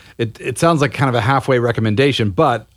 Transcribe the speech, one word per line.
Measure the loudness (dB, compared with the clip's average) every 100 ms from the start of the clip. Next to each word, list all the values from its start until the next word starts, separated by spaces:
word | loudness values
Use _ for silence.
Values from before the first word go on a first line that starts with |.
| -14 -8
it, | -8 -6
it | -10 -2
sounds | 0 2
like | 0
kind | 0 0
of |
a | 0
halfway | 0 0 2 0
recommendation, | 0 0 0 2 2 0 -2
but, | 0 0 0 -6